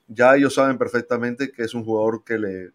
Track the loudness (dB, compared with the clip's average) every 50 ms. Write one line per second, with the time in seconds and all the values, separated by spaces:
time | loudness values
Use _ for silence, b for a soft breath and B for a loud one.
0 | b -10 0 4 6 6 8 6 4 2 2 2 2 2 0 0 -2 -4 -2 -4
1 | -4 -2 -4 -4 -4 -4 -6 -6 -8 -8 -6 -6 -8 -6 -6 -8 -6 -4 -2 -2
2 | 0 -2 -2 -4 -6 -6 -6 -6 -4 -6 -8 -10 -12 -16 -18